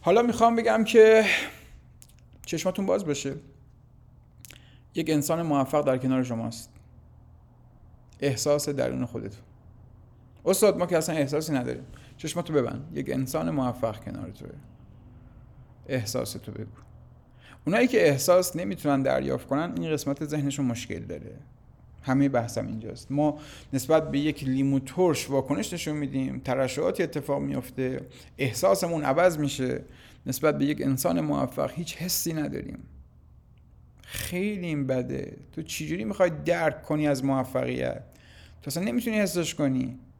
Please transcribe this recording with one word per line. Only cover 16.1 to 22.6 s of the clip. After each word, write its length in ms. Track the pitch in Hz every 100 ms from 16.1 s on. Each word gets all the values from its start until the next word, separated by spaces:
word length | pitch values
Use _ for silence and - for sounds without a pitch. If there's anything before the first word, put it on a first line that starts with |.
| 123 113 - -
بگو. 180 | - 107 - - - - - - - - - -
اونایی 220 | 208 247
که 200 | - 170
احساس 480 | 135 156 180 180 165
نمی‌تونن 460 | 190 185 147 139
دریافت 440 | 131 135 135 127 -
کنن، 260 | 135 170 170
این 120 | 165
قسمت 320 | 151 139 139
ذهنشون 420 | 151 151 139 135 131
مشکل 320 | 113 - 87
داره. 380 | 85 78 - - - - - - - -
همه 260 | - 131 139
بحثم 380 | 127 113 120